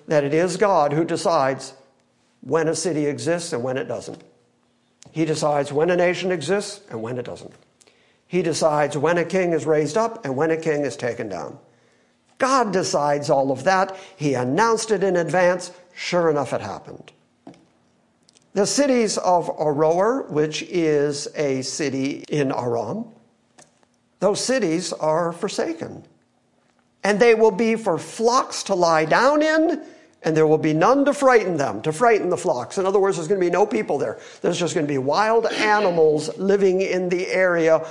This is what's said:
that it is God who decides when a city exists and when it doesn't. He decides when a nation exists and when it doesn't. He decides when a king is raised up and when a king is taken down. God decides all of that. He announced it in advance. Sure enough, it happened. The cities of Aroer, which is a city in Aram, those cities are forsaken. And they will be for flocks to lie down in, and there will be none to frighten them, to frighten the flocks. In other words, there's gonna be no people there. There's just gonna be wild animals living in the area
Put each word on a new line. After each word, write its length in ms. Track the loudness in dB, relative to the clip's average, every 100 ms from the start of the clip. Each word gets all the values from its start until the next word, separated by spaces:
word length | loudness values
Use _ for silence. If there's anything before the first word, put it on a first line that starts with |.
| -2
that 160 | 0
it 100 | 2
is 220 | 0 0 2
God 380 | 2 4 2
who 100 | 0
decides 720 | -2 -2 0 2 2 -2 -8 -18 _ _ _ _ _ _
when 280 | -2 0 0
a 60 | -2
city 300 | -4 -2 -2
exists 460 | -4 -4 -4 -4
and 100 | -6
when 160 | -4 -4
it 120 | -6
doesn't. 340 | -8 -12 -18 -20 _ _ _ _ _ _ _ -10
He 140 | -4 -2
decides 480 | 0 0 0 -2
when 160 | 0 2
a 80 | 2
nation 340 | 2 0 -2
exists 480 | -4 -2 -4 -4 -12 -14
and 120 | -10
when 160 | -8 -8
it 80 | -10
doesn't. 280 | -14 -16 -20 _ _ _ _ _ _ _
He 160 | -2
decides 560 | -2 0 0 2 0 0
when 200 | 0 0
a 80 | 0
king 260 | -2 0
is 140 | 0 0
raised 320 | 0 0 0
up 260 | -2 -4 -6
and 120 | -2
when 120 | 0
a 80 | 0
king 260 | -2 -2
is 120 | -4 -4
taken 320 | -6 -6 -8
down. 320 | -8 -10 -14 _ _ _ _ _ _ _ -4
God 340 | 0 2 2
decides 580 | 0 0 0 0 0 2
all 220 | 2 2
of 140 | 0 2
that. 300 | 2 0 -4 -18 -4
He 180 | -2
announced 580 | 0 0 2 2 2 0
it 120 | 0
in 140 | 2 2
advance. 540 | 0 2 2 2 -6 -18 _
Sure 360 | -14 -4 0 2
enough, 240 | 0 -2
it 80 | -6
happened. 500 | -8 -12 -14 -20 -20 _ _ _ -20 -20 _ _ _ _ _ _ _ _ _
The 120 | -2 0
cities 520 | 2 2 2 0 0
of 380 | 0 0 0 -2
Aroer, 720 | -2 2 2 2 2 0 -4
which 340 | -2 -2 -4
is 640 | -6 -2 2 2 0 -4 -8 -4
a 260 | -2 -2
city 600 | -4 -6 -4 -2 -4 -6 -4
in 240 | -2 -2
Aram, 520 | -2 -2 -4 -4 -8 -10 -18 _ _ _ _ _ _ _ _ _ _
those 240 | -2 0
cities 480 | -2 0 0 -2 -4
are 380 | -4 -2 0 -2
forsaken. 720 | -4 -6 -4 -4 -6 -10 -14 -20 _ _ _ _ _ _ _ _ _
And 160 | -2 4
they 160 | 4 6
will 160 | 4
be 240 | 4 0 0
for 240 | -2 -4
flocks 640 | -6 -2 0 2 -2 -8
to 100 | -4
lie 320 | 2 4 4 4
down 380 | 4 4 4
in, 400 | 2 2 2 -2 -8 -20 _ _
and 120 | 0 2
there 120 | 4
will 100 | 4
be 160 | 2
none 320 | 4 4 4 2
to 80 |
frighten 440 | 2 4 4 4 -2
them, 260 | -2 -4
to 100 | -6
frighten 380 | 2 2 4 0
the 60 | -2
flocks. 420 | -2 -4 -4 -4
In 80 | 0
other 120 | 2
words, 180 | 2 0
there's 100 | -2
gonna 120 | 0
be 120 | 2
no 160 | 2 2
people 320 | 0 -2 -4
there. 180 | -4 -6 -16 -6
There's 160 | -4 -2
just 160 | -2
gonna 140 | -2 -2
be 100 | -2
wild 480 | 0 0 2 2 0
animals 920 | 0 2 2 2 4 4 2 -2 -4
living 460 | 0 2 2 2
in 280 | 0 -2 0
the 180 | -2 -2
area 580 | 0 2 2 4 2 0